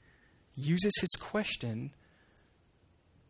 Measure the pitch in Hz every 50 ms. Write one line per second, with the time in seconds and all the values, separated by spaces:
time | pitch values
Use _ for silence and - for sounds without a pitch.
0 | _ - _ _ _ _ _ _ _ _ - 131 139 147 170 180 196 208 - -
1 | 190 - - - - - - 214 208 - - - - 117 110 113 131 143 - _
2 | _ _ _ _ _ _ _ _ _ _ _ _ _ _ _ _ _ _ _ _
3 | _ _ _ _ _